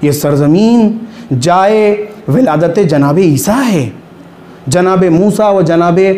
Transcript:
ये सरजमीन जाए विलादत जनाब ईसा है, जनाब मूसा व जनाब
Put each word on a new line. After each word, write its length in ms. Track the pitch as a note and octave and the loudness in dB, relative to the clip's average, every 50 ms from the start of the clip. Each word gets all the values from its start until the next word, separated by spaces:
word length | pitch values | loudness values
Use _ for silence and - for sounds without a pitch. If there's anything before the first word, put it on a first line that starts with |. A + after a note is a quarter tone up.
| - | -2
ये 80 | D3 C#3 | -2 -2
सरजमीन 840 | - - C#3+ C#3+ C#3 D3 C#3+ D#3 F3 G#3+ A3+ A#3 A#3+ A3 G#3+ A3+ - - - - - - - C3+ | 0 -2 -2 0 0 2 2 2 2 2 2 2 2 2 0 -2 -4 -10 -14 -18 -20 -8 -6 -6
जाए 760 | B2 B2 F3 F3 F#3 F#3+ G3+ A3 A3 G#3+ G#3 G#3 G#3 - - - - - - | -2 0 0 2 2 2 2 2 2 2 0 0 -2 -6 -10 -14 -12 -6 -2
विलादत 500 | C3+ E3 C4 D#3 D3+ D#3 E3 E3+ E3+ G#3 | 0 0 0 0 0 0 -2 0 0 0
जनाब 400 | G3+ D3 D#3 C#3+ C#3 C#3+ D3 F3+ | 0 0 0 0 0 0 0 2
ईसा 340 | F#3+ E3 C#3+ C3 - G3 G#3+ | 2 2 0 0 -2 -2 -2
है, 400 | C4 C4+ A#3 G3 D#3+ B2+ A2 - - - - - - - - - - - - - - - C3 | -2 0 0 0 -2 -2 -4 -8 -14 -20 -20 -20 -20 -20 -20 -20 -20 -20 -20 -20 -14 -8 -4
जनाब 340 | C#3+ F3+ F3+ F#3 F#3+ F#3 F#3+ | -2 0 0 2 2 2 2
मूसा 440 | F3+ D#3+ E3+ G3 G#3 G3 G#3+ G#3+ G#3 | 2 2 2 2 0 0 0 0 0
व 120 | G3+ F#3+ | 2 0
जनाब 380 | F3+ D3+ E3 E3 E3+ F3 E3+ F#3 F#3+ G3 F#3+ | 0 0 0 0 0 0 2 2 2 0 0